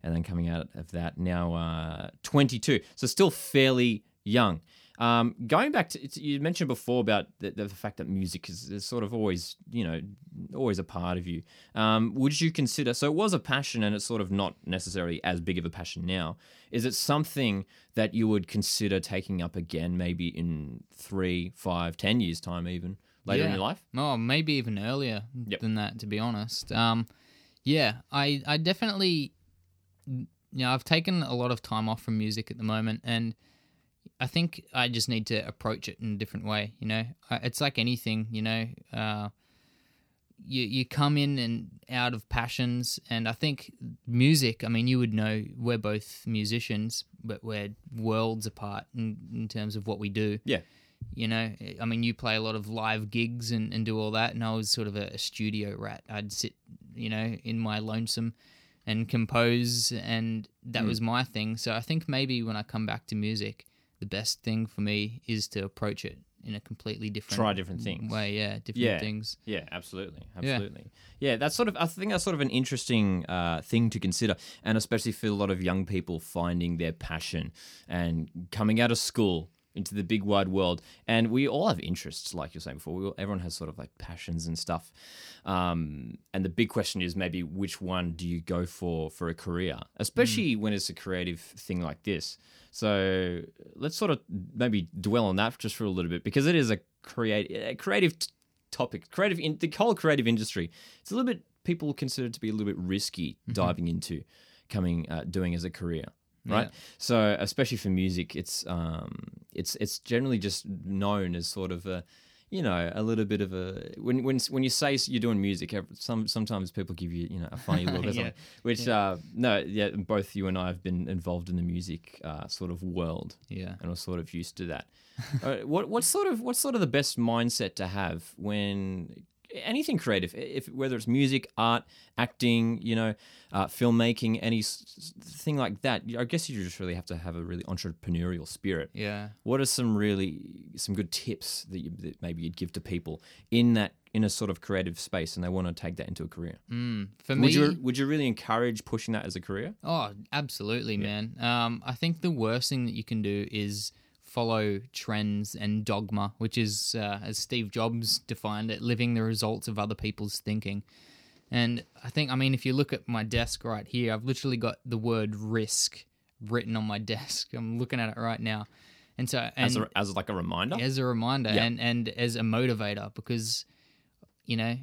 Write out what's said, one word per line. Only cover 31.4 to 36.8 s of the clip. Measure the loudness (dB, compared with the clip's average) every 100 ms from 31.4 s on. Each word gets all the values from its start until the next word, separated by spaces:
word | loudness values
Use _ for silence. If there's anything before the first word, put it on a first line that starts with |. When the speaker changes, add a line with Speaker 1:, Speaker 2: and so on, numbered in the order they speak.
| 2
Speaker 2:
of | 0
time | 0 0 0
off | 0
from | 0 0
music | 0 -2 -6
at | -4
the |
moment, | 0 0 0 -2
and | -2 0 -2 -6 _ _ _ _ _ _ -20 _
I | 0
think | 2 0 -2 -6
I | 0 2
just | 2 0
need | 0 0
to | -2 -2
approach | -4 -4 -4 -6
it | -6
in | -6
a | -4
different | -4 -6 -2
way, | -2 -2
you | -6